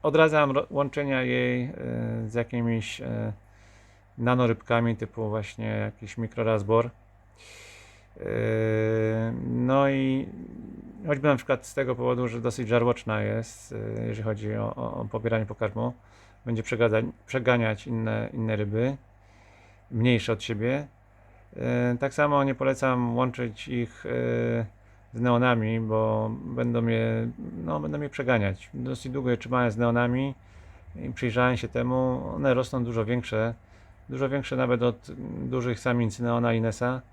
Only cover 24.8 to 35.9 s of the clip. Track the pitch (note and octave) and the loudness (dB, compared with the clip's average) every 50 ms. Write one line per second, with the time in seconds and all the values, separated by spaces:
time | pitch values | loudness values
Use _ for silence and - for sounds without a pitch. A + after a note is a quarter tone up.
24.8 | - - - - - - - A2+ A#2+ B2 A#2+ A#2+ B2 B2+ A#2+ A2+ A2 A2 A2+ A2+ | -20 -20 -20 -20 -20 -14 -6 0 2 4 4 6 6 4 4 4 2 0 0 0
25.8 | A2+ A2 A2 A2 A2 A2 A2 A2 A2 A2 A2+ - - - - B2 A#2+ A#2+ A#2 A#2 | 0 0 2 2 2 2 2 0 0 -2 -4 -6 -8 -8 -4 -2 -2 0 0 2
26.8 | A#2 A#2 A2+ A2+ A2+ A2+ A2+ A2+ A2+ A#2 B2 - D#3 E3+ F3 - E3 D#3+ D#3 D3+ | 2 2 2 2 2 2 0 0 -2 -4 -6 -8 -12 -10 -10 -8 -6 -4 -4 -2
27.8 | D3+ D3+ D3 D3 D3 C#3 - - C3+ B2 B2+ A2+ G2+ G2 F#2+ - - - - C3+ | -2 -4 -4 -4 -6 -6 -6 -4 2 4 4 4 4 2 -2 -4 -8 -14 -10 -8
28.8 | B2 C3 C3 - - C3+ B2+ C#3 C3 B2 A#2+ A#2 - A#2+ B2+ B2+ B2 A#2 G2+ A2 | -6 -6 -6 -6 -6 -6 -6 -2 0 0 0 0 0 0 2 2 2 2 2 2
29.8 | A#2+ A#2+ A#2 A#2+ A#2+ A#2+ B2 B2+ C3+ C#3 C3 - - - - - - - - - | 2 4 4 4 2 2 2 0 0 -2 -4 -8 -16 -20 -20 -20 -20 -20 -20 -20
30.8 | - - - - - C#3 A2+ - - A#2+ G#2+ B2 B2 B2+ B2+ A#2 - A#2 - B2 | -20 -18 -14 -10 -10 -10 -6 -4 -4 0 2 2 2 4 2 0 -4 -4 -2 -2
31.8 | A#2+ B2 B2+ C3 C3 B2+ B2+ C3 - - - - C#3+ C3+ B2+ B2+ B2+ - - B2+ | 0 0 0 0 0 0 -2 -2 -4 -6 -4 0 2 2 4 2 2 -2 -2 -2
32.8 | A#2+ A#2 A#2 A2+ A2 G#2+ A#2+ B2 - - A2 A2 A2 A2+ A#2 - - - - - | -2 0 0 0 0 0 0 -2 -2 -2 -2 0 0 0 -2 -6 -14 -20 -20 -20
33.8 | - - - - - - C3 C3 C#3 C3 C3+ C#3 C3 - C#3 B2+ C3 A#2+ B2 A#2 | -20 -20 -20 -20 -14 -10 -4 -2 -2 0 0 -2 -2 -2 -2 0 2 2 2 2
34.8 | A#2+ B2 A2+ - - - - - - - - - - B2 B2+ B2+ A#2+ B2 A#2 - | 2 0 0 -2 -10 -16 -12 -10 -10 -8 -6 -6 -4 -2 -2 -2 0 -2 -4 -2
35.8 | - B2+ | 0 0